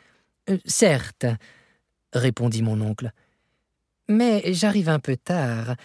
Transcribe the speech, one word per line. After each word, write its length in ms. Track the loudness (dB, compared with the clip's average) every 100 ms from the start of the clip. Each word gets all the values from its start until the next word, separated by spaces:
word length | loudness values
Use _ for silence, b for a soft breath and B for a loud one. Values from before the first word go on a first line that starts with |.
| b b b _ -4
Euh, 80 | -4
certes, 640 | -2 2 4 4 -2 -4 -4 -4 b b b b _ _ _
répondit 500 | -2 -2 0 -2 0
mon 180 | 0 0
oncle. 300 | -2 -4 -8 -12 _ _ _ _ _ _ _ _ -2
Mais 440 | 2 2 2 0
j'arrive 380 | 0 2 2 2
un 100 | 0
peu 160 | 0 -4
tard. 580 | -4 -2 -2 -2 -4 -8